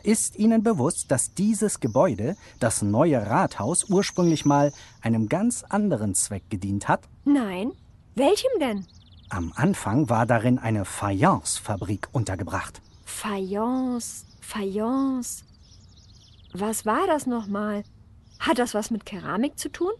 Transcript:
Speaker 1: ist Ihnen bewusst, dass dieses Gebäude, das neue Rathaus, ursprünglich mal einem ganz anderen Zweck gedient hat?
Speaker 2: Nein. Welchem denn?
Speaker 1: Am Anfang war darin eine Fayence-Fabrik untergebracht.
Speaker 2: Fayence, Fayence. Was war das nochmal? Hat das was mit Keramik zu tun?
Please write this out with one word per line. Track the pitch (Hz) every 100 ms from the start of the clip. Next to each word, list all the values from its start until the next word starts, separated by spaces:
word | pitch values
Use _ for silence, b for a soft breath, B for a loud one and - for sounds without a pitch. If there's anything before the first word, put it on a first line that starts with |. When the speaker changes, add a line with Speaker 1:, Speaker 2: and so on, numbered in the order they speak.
Speaker 1:
ist | 202 226 - -
Ihnen | 220 226
bewusst, | 220 180 131 - -
dass | 135 -
dieses | - 208 202 214 -
Gebäude, | 123 120 175 101 123 202 B B
das | 113 -
neue | 104 110 165 127 101
Rathaus, | 147 170 - 113 180 -
ursprünglich | 175 - - 170 151 143
mal | 143 147 B B B
einem | 117 113 107
ganz | 165 233 -
anderen | - 208 208 120 104
Zweck | 92 - 98 -
gedient | 98 98 101 -
hat? | 180 - -
Speaker 2:
Nein. | 285 285 208 180 233 381 - - -
Welchem | 214 277 415 539 440
denn? | 262 202 180 - - - -
Speaker 1:
Am | 92 80 -
Anfang | 156 95 98 123 127
war | 113 117
darin | 117 120 123
eine | 113 107
Fayence-Fabrik | 98 - 104 98 165 - - - - 98 95 101 -
untergebracht. | 127 101 95 87 92 - - - - -
Speaker 2:
Fayence, | - 220 196 190 202 226 262 254 247 - - - -
Fayence. | - 220 196 202 226 269 269 262 240 - - - - - - - - - - - -
Was | 180 214 214 214
war | 254 381
das | 302 254
nochmal? | 240 202 202 208 208 - - - - - -
Hat | - 247
das | 240
was | 208 214
mit | 220 -
Keramik | 190 160 185 285 -
zu | 302
tun? | - 349